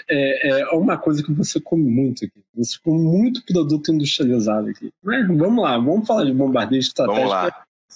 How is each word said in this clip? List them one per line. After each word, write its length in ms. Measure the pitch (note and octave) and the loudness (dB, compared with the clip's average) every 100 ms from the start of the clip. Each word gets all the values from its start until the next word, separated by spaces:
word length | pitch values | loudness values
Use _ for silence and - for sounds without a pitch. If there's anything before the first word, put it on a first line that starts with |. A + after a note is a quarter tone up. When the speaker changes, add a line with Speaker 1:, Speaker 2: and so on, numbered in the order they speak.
| - | -4
Speaker 1:
é, 540 | C#3+ C3+ C3+ C#3+ C3+ | 0 0 0 0 0
é 40 | C#3+ | 0
uma 280 | E3 F#3+ F3 | 0 0 0
coisa 240 | - D3+ | 0 -2
que 120 | D3+ | 0
você 260 | D3 - E3 | -2 -2 -4
come 240 | - E3 | -2 0
muito 400 | D3 A#2+ C3+ A#2 | 2 2 0 -2
aqui. 160 | G#2 - _ A2+ | -10 -12 _ -6
Você 220 | A#2 - | -6 -4
come 200 | E3 D#3+ | -2 0
muito 400 | D#3+ F3 B3 B3+ - | 2 2 2 -2 -2
produto 460 | F3+ D3 D3+ D3 | -2 0 -2 0
industrializado 800 | D#3+ C#3 - C3 B2 G#2+ G#2+ G#2+ | -2 0 0 0 0 0 -2 -4
aqui. 200 | G2+ A#2 - | -8 -14 -12
Mas 240 | F#3+ B3 G3+ | -4 -2 2
vamos 340 | D#3+ F3 A#3+ | 2 2 2
lá, 140 | E3+ A#2+ | 2 0
vamos 300 | B2 F#3+ G#3+ | 0 0 0
falar 160 | A3 | 0
de 80 | D3 | 2
bombardeio 480 | C3 C3+ B2+ G#2+ C3 | 2 2 0 0 0
estratégico, 480 | B2+ - B2+ G#2+ C3 | 0 -2 0 2 0
Speaker 2:
Vamos 40 | |
lá. 340 | F#2+ F2 - - _ _ | 0 -2 -4 -14 _ _